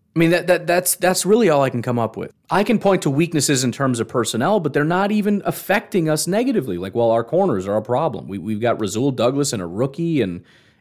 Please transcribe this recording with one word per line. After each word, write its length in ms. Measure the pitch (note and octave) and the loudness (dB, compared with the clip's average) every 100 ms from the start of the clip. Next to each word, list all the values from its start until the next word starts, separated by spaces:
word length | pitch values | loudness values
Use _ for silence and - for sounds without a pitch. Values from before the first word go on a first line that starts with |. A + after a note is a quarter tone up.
| _ D#3+ | _ 0
I 20 | |
mean, 120 | E3 | 2
that, 160 | F3 F3 | 2 2
that, 200 | F3 D#3+ | 0 2
that's, 300 | F3 F3+ - | 0 0 0
that's 300 | F3+ F#3 F3+ | 0 0 2
really 240 | G#3+ G#3 | 4 4
all 120 | C#3+ | 4
I 60 | C3+ | 2
can 140 | B2 | 0
come 160 | A#2+ A#2+ | -2 -2
up 180 | A2+ - | -2 -4
with. 160 | E2 _ - | -12 _ -2
I 160 | F3+ | 0
can 140 | G#3 A3 | 2 2
point 240 | G3 F#3 | 2 2
to 80 | D#3+ | 2
weaknesses 520 | C#3 E3+ D#3 - C3+ | 0 0 0 0 2
in 100 | B2+ | 0
terms 280 | - C3+ A#2 | 0 -2 -2
of 80 | G#2+ | -2
personnel, 500 | B2+ A2 A2 D3 G#3+ | -2 -2 0 0 0
but 140 | D#3 | 0
they're 120 | D3 | 0
not 280 | D3+ F3+ G3+ | 0 0 0
even 300 | G#3+ G3+ G3+ | 0 0 0
affecting 640 | - - - G3+ G3+ G3 D#3 | -2 -4 0 -2 0 0 0
us 180 | D3+ - | 0 0
negatively. 520 | G3+ B3+ A3 B2 F2 | 0 0 -2 -2 -4
Like, 160 | F#2+ | -4
well, 160 | A2+ A#2 | 0 2
our 120 | A2+ | 2
corners 460 | A2+ E3+ G3 G2+ F#2+ | 2 0 2 0 -2
are 80 | G#2+ | -2
a 60 | |
problem. 440 | G#2+ B2 D#3+ G#2+ B1+ | 0 -2 -2 -4 -8
We, 120 | G2 | -8
we've 220 | G#2+ G#2+ | -6 -2
got 200 | A#2 G#2+ | 0 0
Rasul 300 | G#2 G#2+ C#3 | -2 -2 -2
Douglas 420 | A#2+ A#2+ C#3 C#3 | 0 0 0 -2
and 80 | A2+ | -4
a 60 | E2+ | -6
rookie, 560 | F#2+ C#3 D3+ E3+ D3+ | -4 -4 -2 -2 0
and 200 | G2 E2+ - _ _ _ | -2 -4 -12 _ _ _